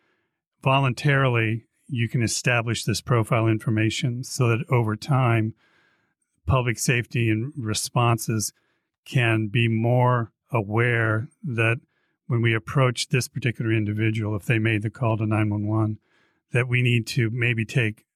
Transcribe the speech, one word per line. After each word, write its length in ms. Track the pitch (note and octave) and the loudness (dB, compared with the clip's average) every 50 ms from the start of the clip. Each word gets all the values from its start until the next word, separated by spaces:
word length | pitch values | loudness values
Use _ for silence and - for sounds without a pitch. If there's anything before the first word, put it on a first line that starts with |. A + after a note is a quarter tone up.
| _ _ _ _ _ _ _ _ _ _ _ _ - | _ _ _ _ _ _ _ _ _ _ _ _ 0
voluntarily 1000 | C#3 C3+ C#3 C#3 C3 A#2+ - - D3 C#3+ C3+ C3+ C3 A#2+ A#2 A2+ A2 A2+ A2 - _ _ _ _ - | 2 2 2 2 0 0 0 0 2 2 4 2 2 2 2 2 0 0 -4 -6 _ _ _ _ -8
you 200 | D#3+ A#2+ A#2 A2+ | -4 -4 -2 -2
can 140 | - C3 | 0 0
establish 640 | A#2 A2 - - - - B2 A#2+ A2+ A#2+ A2 - - | 0 0 -2 -2 0 0 0 2 0 0 -2 -4 -2
this 160 | - G#2+ - | -4 -4 -4
profile 460 | - - C3 A#2 A2 - C3 A#2 A2+ A2+ | -2 0 2 2 2 2 0 2 2 2
information 760 | A2 A2 - - A2+ A2 A2 A2 - - - C3 A#2+ B2 C3 | 0 0 0 0 0 2 2 0 0 -2 -4 -4 -4 -6 -8
so 240 | - - - C3+ A#2 | -6 -2 0 2 2
that 160 | A#2 A2+ D3 - | 2 0 0 0
over 260 | C3+ A#2+ A#2 G#2+ G#2+ | 0 0 2 0 -2
time, 580 | A2 - - C#3+ B2+ C3 A#2+ A#2 A2+ G#2+ G#2+ G#2+ _ _ _ _ _ _ _ _ _ _ _ _ _ _ _ _ _ - - | -4 -2 -2 0 2 2 2 2 2 0 -2 -4 _ _ _ _ _ _ _ _ _ _ _ _ _ _ _ _ _ -2 0
public 320 | - C3 A#2+ B2 A2+ - | 0 2 2 0 -2 -2
safety 500 | - - C3 A#2+ A#2 - - B2+ A#2 A2+ | 0 0 0 0 0 -2 -2 -2 0 2
and 220 | A2 G#2+ A#2 C#3+ - - | 0 0 -2 -6 -8 -8
responses 960 | A#2 G#2+ G#2+ - - - - B2+ A#2+ A#2 A#2 A2+ - - A#2 A2 G2+ - - _ _ _ _ _ _ _ _ _ _ | -6 -4 -4 -4 -4 -4 0 0 2 2 2 0 0 -2 -4 -2 -4 -6 -8 _ _ _ _ _ _ _ _ _ _
can 440 | - - C3+ A#2+ A#2 A2+ A2 A2 G#2 | -4 -2 0 2 2 2 0 0 -2
be 200 | G2+ A#2+ A#2 A2+ | 0 0 0 2
more 640 | A2+ A2 A2+ A#2 B2 B2+ B2 B2 B2+ A#2+ A#2 - _ _ _ - | 0 0 0 2 2 4 4 4 2 0 -2 -4 _ _ _ -4
aware 760 | - C3+ G#2 G2 G#2 A2+ A#2 B2 A#2+ A#2 A2+ A2 G#2+ G#2+ A2+ - _ _ - | -4 -4 -2 -2 0 0 2 2 2 2 0 0 0 -2 -2 -6 _ _ -10
that 380 | E3 A#2+ A2 A2+ A2+ A#2 C3+ - _ _ _ _ _ _ _ _ - | -6 -2 0 0 0 0 -2 -6 _ _ _ _ _ _ _ _ -4
when 140 | B2+ A#2 | -2 0
we 120 | A2+ A#2 A2+ | 2 2 0
approach 560 | A2+ - - - D3 C3 B2 A#2+ - - - | 0 -2 -2 0 2 2 2 2 -2 -4 -2
this 180 | - C3 A#2 - | -2 -2 -2 -2
particular 460 | - - - B2 A2+ - A#2+ A2+ A2+ | -6 -6 -4 -4 -4 -2 -2 0 0
individual, 640 | A2+ G#2+ G#2 G#2 G#2 A2 A2+ A2 A2+ G#2+ G#2 G#2+ | 0 0 -2 -2 -2 0 0 0 -2 -2 -4 -4
if 100 | G#2 - | -4 -2
they 140 | - A#2+ A2 | 0 0 0
made 220 | A2 A2+ A2 G#2 | 2 0 0 0
the 80 | G#2 A2+ | -2 -4
call 280 | - - B2 A2+ A2 G#2+ | -4 -2 -2 0 0 0
to 80 | A2+ | 0
nine 240 | G#2+ G#2+ G#2+ G#2+ G#2+ | 0 0 0 0 0
one 180 | G#2 G#2 G#2 G#2 | -2 -2 -2 -2
one, 300 | G#2+ A2 A2 A2 G#2+ - _ _ _ _ _ _ _ _ _ _ - | 0 0 0 0 -2 -6 _ _ _ _ _ _ _ _ _ _ -2
that 160 | B2 B2 B2+ | -2 0 0
we 120 | B2 B2 | 0 0
need 240 | B2 B2 A#2+ A#2+ A2+ - | 2 2 2 2 0 -2
to 220 | - C3+ A#2+ A2 | -2 0 0 0
maybe 340 | A2+ B2 A#2 A#2+ A#2+ A2+ A2+ | 0 -2 -2 0 0 -2 -2
take 400 | G#2+ - C#3 A#2 G#2+ G#2+ - _ _ _ | -2 0 0 0 0 -2 -6 _ _ _